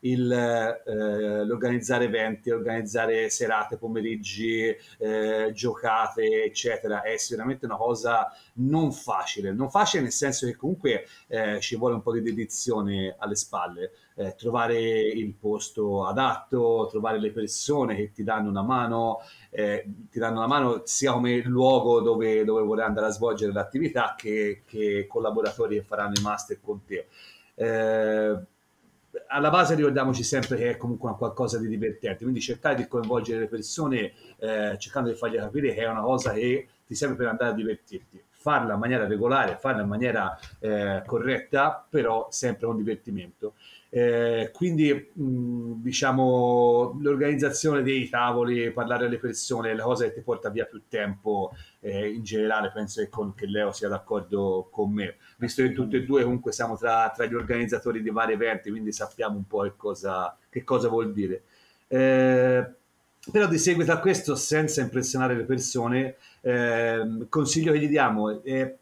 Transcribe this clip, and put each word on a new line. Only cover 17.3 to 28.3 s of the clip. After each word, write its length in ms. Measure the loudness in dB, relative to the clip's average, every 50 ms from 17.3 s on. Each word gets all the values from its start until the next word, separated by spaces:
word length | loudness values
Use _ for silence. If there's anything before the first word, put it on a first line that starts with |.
persone 640 | -2 -4 -6 -4 -4 -6 -2 0 0 0 2 0 0
che 160 | -2 -4 -6 _
ti 120 | -8 -4
danno 240 | -2 -2 -2 -2 -2
una 140 | -2 -2 0
mano, 580 | 0 0 0 0 0 0 0 0 0 -2 -4 -8 -16 -20 -20 -20 _
eh, 360 | -4 -2 0 0 0 -2 -4 -8 -12 -14 -16 -12
ti 80 | _ -4
danno 200 | -2 -2 -2 0
una 100 | 0 2
mano 340 | 2 2 2 2 0 -2 -4
sia 280 | -4 -4 0 0 2 2
come 300 | 2 2 2 2 0 0
luogo 580 | 0 2 4 6 6 6 6 6 6 4 6
dove, 440 | 6 4 2 2 2 2 4 4 4
dove 180 | 4 4 2 2
vorrai 240 | 2 2 2 2
andare 200 | 0 0 0 0
a 40 | 0
svolgere 420 | 0 0 0 0 0 2 0 0 0
l'attività 640 | 0 -4 -2 -2 -2 -2 0 0 0 0 0 -2 -6
che, 440 | -6 -4 -2 0 0 -2 -2 -6 _
che 400 | _ -6 -2 0 0 0 0 -2 -2
collaboratori 680 | -4 -2 -2 0 0 0 0 -2 0 -2 -2 -2 0
che 60 | -4 -4
faranno 300 | -4 -4 -4 -2 0 0 0
i 40 | 0
master 360 | 0 -2 -4 -6 -8 -10 -10
con 240 | _ -8 -8 -8 -8
te. 220 | _ -8 -8 -8 _ _ -20 -20 -20 -20 _ _ _ _
Eh, 840 | -4 -2 0 0 2 2 2 2 2 2 2 2 2 2 0